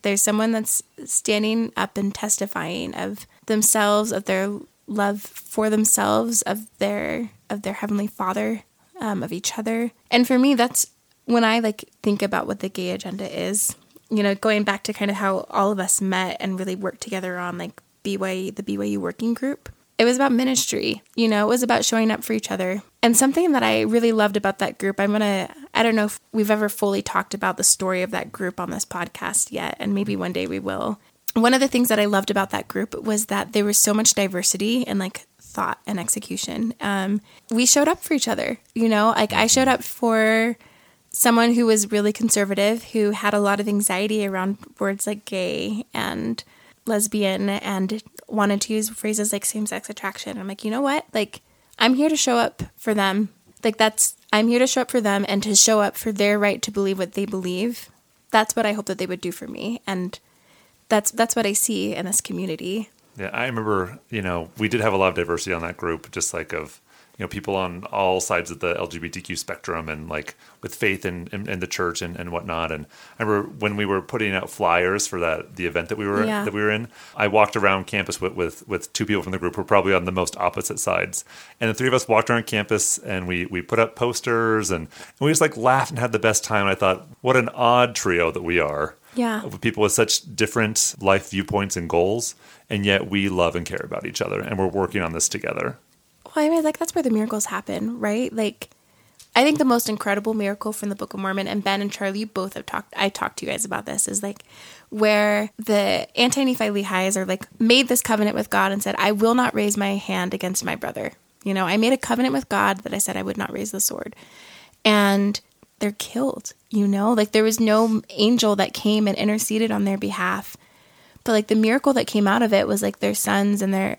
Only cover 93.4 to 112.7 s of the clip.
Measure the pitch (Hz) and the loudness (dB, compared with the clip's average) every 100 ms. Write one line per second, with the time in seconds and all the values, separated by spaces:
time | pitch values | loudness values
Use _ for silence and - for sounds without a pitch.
93.4 | 87 85 82 - - - - - - 50 | 2 0 -6 -8 -6 -8 -8 -6 -4 -4
94.4 | - 98 95 95 92 101 82 82 - - | -4 -2 0 0 0 0 -2 -2 -2 -2
95.4 | - - - - _ _ _ _ - 311 | -6 -4 -6 -6 _ _ _ _ -8 0
96.4 | 302 330 311 311 330 349 262 214 214 214 | 2 2 0 -2 -4 -2 0 0 0 -4
97.4 | - 185 - 196 214 240 214 214 254 226 | -4 -6 -6 -6 -6 -4 -2 -2 -2 -2
98.4 | 214 - - _ _ _ _ _ - 233 | -4 -4 -18 _ _ _ _ _ 0 4
99.4 | 277 311 269 240 226 214 202 202 214 220 | 4 4 4 2 0 -4 -2 -2 -2 -2
100.4 | 202 202 214 214 208 196 214 196 190 196 | -2 -4 -6 -6 -6 -6 -8 -6 -4 -4
101.4 | 190 208 196 196 208 - 196 196 214 196 | -2 -2 -2 -2 -4 -4 -6 -4 -6 -6
102.4 | 190 - - - - - 196 - - - | -6 -8 -8 -8 -8 -2 -2 0 -6 -6
103.4 | - - 214 196 208 202 - 196 202 208 | -6 -4 -4 -6 -4 -4 -2 -2 -6 -10
104.4 | - - - - _ 208 214 208 208 208 | -18 -20 -20 -20 _ 2 4 6 4 2
105.4 | 214 - 220 208 196 185 - - 240 262 | -2 -6 0 2 4 0 -2 0 2 4
106.4 | 269 247 214 202 190 185 185 190 185 190 | 0 2 0 0 -2 0 0 0 -2 -4
107.4 | - - 226 254 254 247 - 220 208 - | -6 0 4 6 6 2 2 2 2 0
108.4 | 214 202 190 196 196 196 196 208 226 247 | 0 2 2 0 -2 0 2 4 4 4
109.4 | 247 214 208 202 202 196 - 185 180 190 | 2 2 0 0 0 -2 -2 -2 -2 -4
110.4 | 180 190 - - - - - - _ _ | -4 -4 -4 -6 -6 -6 -8 -10 _ _
111.4 | 202 190 180 208 226 262 - 233 262 269 | -4 -2 2 2 4 2 0 0 2 0
112.4 | - 196 202 | -2 2 2